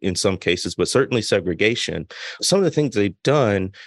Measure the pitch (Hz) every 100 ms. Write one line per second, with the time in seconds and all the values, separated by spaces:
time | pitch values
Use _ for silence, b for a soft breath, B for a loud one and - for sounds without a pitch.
0 | 95 87 101 95 85 87 90 - 87 131
1 | 135 120 - 101 90 82 104 117 - 82
2 | - B B B - 190 175 151 143 104
3 | 101 - 135 147 113 98 95 B